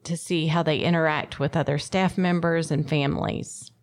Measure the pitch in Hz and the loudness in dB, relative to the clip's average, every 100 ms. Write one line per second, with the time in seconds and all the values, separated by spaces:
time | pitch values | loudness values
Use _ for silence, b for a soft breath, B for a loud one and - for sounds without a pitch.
0 | - 170 - 175 160 165 160 147 170 170 | -8 -6 -2 0 2 2 2 2 2 2
1 | 160 151 - - 143 165 139 147 - 190 | 2 0 -4 -4 -2 0 0 -2 -2 0
2 | 185 190 180 175 170 165 160 151 147 151 | 0 2 2 2 2 0 0 -2 0 0
3 | 139 - - - - - - _ | 0 0 -2 -4 -8 -14 -20 _